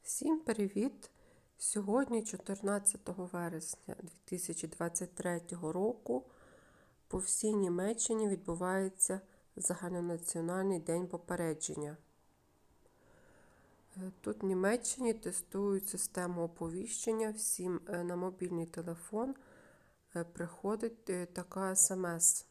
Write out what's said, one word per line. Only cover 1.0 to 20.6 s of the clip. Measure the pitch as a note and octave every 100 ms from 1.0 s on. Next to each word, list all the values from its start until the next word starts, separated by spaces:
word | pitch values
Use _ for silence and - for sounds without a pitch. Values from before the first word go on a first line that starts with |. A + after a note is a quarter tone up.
| - _ - - _ _
Сьогодні, | - G#3 G3 A3+ C#4 A#3
чотирнадцятого | A3 F#3 - G3 G3 G3+ G3+ - - F3+ F3+
вересня | F3 E3+ E3 - - - -
дві | E3+ - -
тисячі | F3+ - E3+ D#3+
двадцять | - E3+ E3+ F3+ -
третього | F3+ E3+ E3+ F3 D#3
року, | F3 G#3+ A#3+ - B3 - - - - - - - _ _
по | F#3+
всій | F#3 - G#3+
Німеччині | G#3+ F#3 F3 G3 A3 - A3 G#3+
відбувається | F#3 - E3+ F#3 F#3+ F#3+ - - F#3+ - - _ -
загальнонаціональний | - F3 F3 F3 F3 E3+ - E3+ E3 F#3 F#3+ F#3
день | E3 E3+ F3+
попередження. | E3+ - F3 E3 D#3+ - D3+ D3 D3+ - _ _ _ _ _ _ _ _ _ - - - - - - - - _ F#3+
Е, | F#3 F#3
тут | - G#3+
в | G3
Німеччині | F#3 G3 A#3+ A#3+ - B3
тестують | A3 F3 F3 - G3 G3+ G3 G3
систему | F3+ - - F3+ F3
оповіщення. | E3+ E3+ E3 F3 A3+ - - A3 A3
Всім, | G#3+ - - F3+ E3+ -
е, | F3
на | F3 F3+
мобільний | F#3 F#3 F3+ F3 E3
телефон, | E3 E3+ E3+ - G#3+ C4 C4 - - - - - _ _ E3+
е, |
приходить, | E3+ - E3+ -